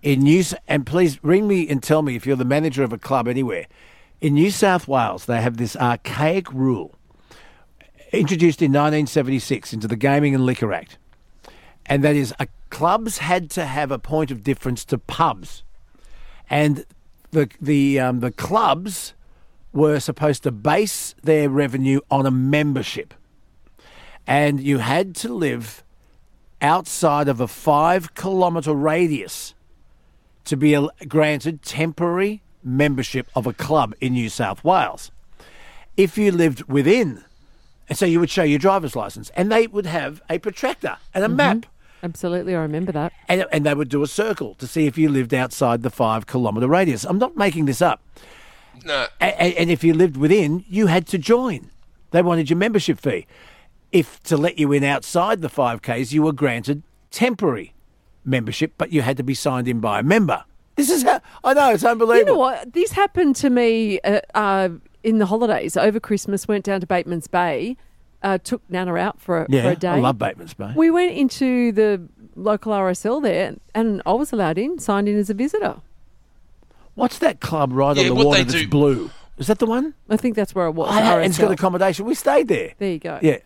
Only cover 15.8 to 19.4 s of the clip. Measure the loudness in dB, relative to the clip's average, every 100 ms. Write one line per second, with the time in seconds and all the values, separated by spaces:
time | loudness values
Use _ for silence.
15.8 | -20 -20 -20 -18 -18 -18 -4 0 2 0
16.8 | -6 -20 _ -20 -4 -2 -2 -4 -2 2
17.8 | 2 2 0 -2 -4 -6 -2 0 2 0
18.8 | -4 -12 -14 -18 -20 -20